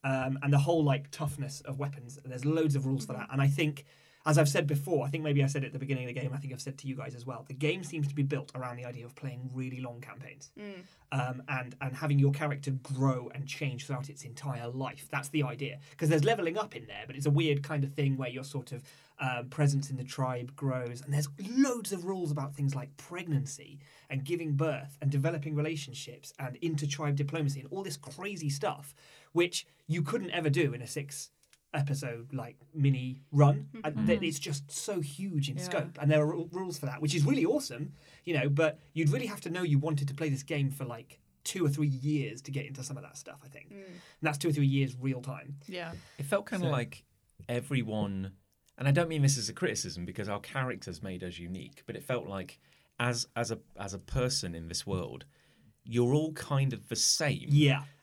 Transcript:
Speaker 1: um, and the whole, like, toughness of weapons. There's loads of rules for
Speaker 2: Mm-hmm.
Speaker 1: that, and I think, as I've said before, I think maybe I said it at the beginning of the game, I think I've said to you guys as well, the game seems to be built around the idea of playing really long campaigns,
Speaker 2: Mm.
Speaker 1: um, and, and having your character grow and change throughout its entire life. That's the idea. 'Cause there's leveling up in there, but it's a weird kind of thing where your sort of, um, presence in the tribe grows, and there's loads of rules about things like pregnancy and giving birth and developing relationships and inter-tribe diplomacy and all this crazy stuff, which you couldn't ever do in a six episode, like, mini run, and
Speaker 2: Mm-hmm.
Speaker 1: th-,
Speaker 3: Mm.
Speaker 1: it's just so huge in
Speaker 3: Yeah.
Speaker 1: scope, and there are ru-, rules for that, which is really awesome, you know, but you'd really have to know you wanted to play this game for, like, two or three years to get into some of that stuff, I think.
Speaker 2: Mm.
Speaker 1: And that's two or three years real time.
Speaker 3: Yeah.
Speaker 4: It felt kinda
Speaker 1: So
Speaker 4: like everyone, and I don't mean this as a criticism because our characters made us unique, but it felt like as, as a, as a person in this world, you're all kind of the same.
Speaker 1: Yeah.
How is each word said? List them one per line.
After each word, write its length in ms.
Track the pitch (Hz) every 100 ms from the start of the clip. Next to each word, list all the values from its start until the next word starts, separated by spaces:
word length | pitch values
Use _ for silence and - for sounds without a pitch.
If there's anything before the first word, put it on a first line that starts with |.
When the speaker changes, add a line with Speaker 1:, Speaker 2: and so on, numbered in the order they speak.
Speaker 1:
um, 340 | 139 131 131 135
and 100 | 143
the 60 | 143
whole, 240 | 160 170
like, 260 | 147 131 -
toughness 500 | - 151 - 139 -
of 180 | - 135
weapons. 400 | 139 139 120 139
There's 220 | 131 127 139
loads 300 | 160 156 139
of 100 | 131
rules 200 | 135 -
for 80 |
Speaker 2:
Mm-hmm. 80 | -
Speaker 1:
that, 80 | -
and 100 | 135
I 60 | 139
think, 380 | - 156 143 - _ _ _ -
as 100 | 151
I've 100 | 147
said 160 | 185 151
before, 380 | 143 - 160 131
I 40 |
think 140 | 160
maybe 200 | 156 143
I 40 | 135
said 160 | 143
it 40 | 127
at 60 |
the 60 | 135
beginning 260 | 135 131 127
of 60 |
the 60 | 123
game, 120 | 131
I 40 | 147
think 160 | 143
I've 80 | 123
said 160 | - 135
to 80 | 139
you 80 | 131
guys 180 | 117 123
as 100 | 120
well, 180 | 117 120
the 60 |
game 300 | 131 151 170
seems 240 | 147 160 143
to 80 | 143
be 80 |
built 280 | 135 139 - 127
around 220 | 127 120
the 80 | 123
idea 200 | 120 117
of 100 | -
playing 340 | 135 123 127
really 260 | 127 131 131
long 200 | 127 120
campaigns, 500 | 120 107 139 - - -
Speaker 2:
Mm. 240 | 208 190 180 _ _
Speaker 1:
um, 320 | 135 127 127 -
and, 280 | 131 123 -
and 140 | 135 131
having 220 | 156 143
your 120 | 139
character 400 | 139 151 139 -
grow 580 | 131 - 131 135 127 120
and 140 | - 139
change 380 | - 143 120 -
throughout 240 | 131 139
its 140 | -
entire 440 | 120 113 143 123 117
life. 400 | 127 135 - -
That's 180 | 143 131
the 140 | 156
idea. 360 | 135 120 131 - - -
'Cause 120 | 156
there's 140 | 160
leveling 340 | 147 226 170 185
up 180 | 208 -
in 100 | 113
there, 160 | 101 117
but 80 | 135
it's 120 | 143
a 40 |
weird 300 | 143 160 143
kind 200 | 139 151
of 100 | 135
thing 240 | - 139 131
where 120 | 127
your 140 | 127
sort 280 | 135 135 123
of, 120 | 123 - - - _
um, 280 | 131 123 123
presence 400 | - 143 143 139
in 40 | 135
the 60 |
tribe 520 | 117 - 131 127 123 -
grows, 460 | 139 127 120 120
and 120 | 139
there's 160 | 143 147 -
loads 540 | 190 247 277 240 190
of 100 | 196 175
rules 260 | 190 170
about 220 | 147 135 -
things 180 | 139 139
like 220 | 123 -
pregnancy 840 | - 175 175 143 - - - 143 - - _
and 160 | 135 139
giving 280 | 170 165 139
birth 420 | 160 127 139 -
and 80 | 139
developing 440 | 143 151 170 147 147
relationships 800 | 156 156 131 120 - 120 - -
and 200 | 135 -
inter-tribe 580 | 170 147 147 - 151 139
diplomacy 440 | 143 165 143 135
and 80 | -
all 100 | 190
this 120 | 190 143
crazy 540 | - - 196 196 151
stuff, 440 | 139 202 - - - - - -
which 340 | 165 175 - - _ -
you 140 | 170
couldn't 300 | 143 226 185
ever 180 | 175 156
do 240 | 143 147
in 80 | 120
a 60 | 117
six 420 | - 143 - - _ _ _ _
episode, 600 | 151 143 139 131 117 120
like, 240 | 131 113 - -
mini 480 | 156 139 131 127 131 -
run, 360 | 139 143 139 - -
and 0 | 156 151
Speaker 2:
Mm-hmm. 100 | 143
Speaker 1:
th-, 120 | -
Speaker 3:
Mm. 60 | 165
Speaker 1:
it's 120 | 151
just 320 | - 147 -
so 300 | - - 190
huge 480 | 143 - 196 160 135
in 80 | -
Speaker 3:
Yeah. 60 |
Speaker 1:
scope, 340 | 180 - - -
and 80 | 143
there 120 | 151
are 60 | 151
ru-, 220 | 175 165
rules 260 | 175 190 147
for 60 | 135
that, 160 | -
which 120 | 151
is 120 | 160 143
really 200 | 277 165
awesome, 480 | 285 - 123 147 - - -
you 100 | -
know, 140 | 160 135
but 300 | 143 160 151 -
you'd 160 | 156 156
really 160 | 139 -
have 140 | 202
to 80 | 170
know 120 | 175
you 140 | 175 139
wanted 280 | 151 147 139
to 60 |
play 160 | - 160
this 140 | 135
game 280 | - 151 135
for, 140 | 135 123
like, 340 | 117 - - _ _
two 220 | - 190 156
or 40 |
three 180 | 139 147
years 540 | 131 139 151 117 117
to 80 | -
get 140 | 139 -
into 160 | 135
some 140 | 123 123
of 60 |
that 140 | 85 -
stuff, 220 | - -
I 60 | 139
think. 200 | - -
Speaker 2:
Mm. 60 | 202 190
Speaker 1:
And 360 | 175 - -
that's 160 | 156 143
two 120 | 170
or 40 |
three 120 | 147 139
years 280 | 139 131 -
real 260 | 131 127
time. 360 | 123 120 - 143 -
Speaker 3:
Yeah. 260 | 180 165 170 - -
Speaker 4:
It 60 |
felt 260 | 139 202 202
kinda 160 | 196 170
Speaker 1:
So 60 |
Speaker 4:
like 320 | 139 117 - _ _ _ _ -
everyone, 840 | 120 131 131 110 107 104 95 95 - _ _ _ -
and 100 | 135
I 40 |
don't 160 | 143 170
mean 120 | 160
this 160 | 139 139
as 100 | 101
a 40 |
criticism 520 | - - 110 92 82 87
because 220 | 92 107
our 120 | 101
characters 640 | - 135 131 107 - 85
made 200 | 98 92
us 140 | 90 87
unique, 460 | 87 92 65 - -
but 100 | -
it 80 |
felt 240 | - 127 -
like 320 | 98 90 - _ _ _ _
as, 280 | 120 117 - -
as 160 | 117
a, 80 | 110 - -
as 160 | 101
a 60 | 95
person 560 | - 135 127 135 90 82
in 140 | 82
this 180 | 85 -
world, 380 | 95 71 58 - _ _ _ _ _
you're 300 | - 117 120 147
all 180 | 156
kind 400 | 151 - 139 135
of 140 | 113 -
the 60 | 113
same. 500 | - - 151 143 -
Speaker 1:
Yeah. 340 | 147 147 127 - -